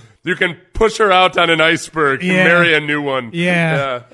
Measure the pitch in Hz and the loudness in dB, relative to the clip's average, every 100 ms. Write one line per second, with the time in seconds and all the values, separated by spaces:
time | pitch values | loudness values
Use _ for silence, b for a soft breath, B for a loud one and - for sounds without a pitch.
0 | B B - 180 180 - _ - 214 214 | B B -6 -4 -4 -6 _ -2 -2 2
1 | 214 185 185 180 170 165 160 165 - 156 | 2 4 2 2 0 2 2 0 -4 -2
2 | 147 135 180 185 180 175 170 156 147 147 | -2 0 -2 0 2 4 4 2 0 -4
3 | 143 131 120 170 175 175 165 156 139 123 | -4 -4 -6 -4 -2 0 0 -2 -4 -6
4 | 120 | -10